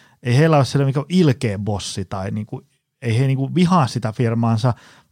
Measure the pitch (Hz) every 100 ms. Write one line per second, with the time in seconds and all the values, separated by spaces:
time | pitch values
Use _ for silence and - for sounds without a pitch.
0 | _ _ 127 123 160 151 127 143 135 135
1 | - 180 156 120 120 98 104 101 - -
2 | 92 98 98 107 107 127 - _ _ _
3 | 120 113 135 131 135 139 175 180 127 117
4 | 107 107 120 117 117 113 127 110 - _
5 | _